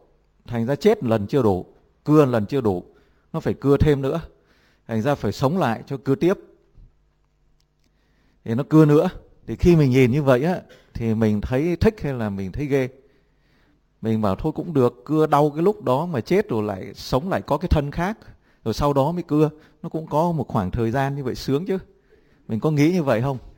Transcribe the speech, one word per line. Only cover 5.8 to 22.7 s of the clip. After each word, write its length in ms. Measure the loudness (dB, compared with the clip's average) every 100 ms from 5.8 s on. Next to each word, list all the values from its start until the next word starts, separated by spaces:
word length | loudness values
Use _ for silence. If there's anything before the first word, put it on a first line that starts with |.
| -8
cho 120 | -8
cưa 180 | -4 0
tiếp. 180 | 0 0 -6 _ _ -20 -20 _ _ _ _ _ _ _ _ _ _ _ _ _ _ _
Thì 120 | -6 -6
nó 80 | 2
cưa 160 | 6 6
nữa. 240 | 6 2 -4 -16 _ -12
Thì 80 | 0
khi 200 | 4 6
mình 160 | 6
nhìn 200 | 4 4
như 120 | 4
vậy 200 | 2 2
á, 180 | 0 -4 -8 -20 _
thì 200 | -6 -2
mình 280 | 0 2 0
thấy 340 | -2 -2 -2 0
thích 260 | 0 0
hay 120 | -4
là 160 | -6 -6
mình 220 | -6 -8
thấy 140 | -8 -2
ghê? 240 | -2 -2 -8 _ _ _ _ _ _ _ _ _ _
Mình 200 | -4 -2
bảo 140 | -2 -2
thôi 160 | -4 -6
cũng 180 | -4
được, 280 | 2 2 0 -4
cưa 220 | 0 2
đau 220 | 4 2
cái 140 | 2
lúc 200 | 0 0
đó 220 | -2 -2 -2
mà 160 | -6
chết 280 | 0 0 0
rồi 140 | -2
lại 300 | -4 -6 -12
sống 360 | -16 -4 -4 -2
lại 120 | -4
có 160 | -4 -4
cái 100 | 0
thân 240 | 0 0
khác, 260 | -4 -6 -6 -14 -20 _ _
rồi 100 | -6
sau 200 | -2 0
đó 180 | 2 0
mới 120 | -2
cưa. 260 | -2 2 2 -2 _ _
Nó 60 | -12
cũng 180 | -10 -6
có 240 | -2 -2
một 160 | -2 -4
khoảng 240 | -4 -2
thời 200 | -2 -2
gian 240 | -2 -4 -4
như 80 |
vậy 120 | -8 -6
sướng 300 | -4 -4 -2
chứ. 120 | -6 -8 _ _ _ _ _ -8
Mình 120 | -4
có 120 | -2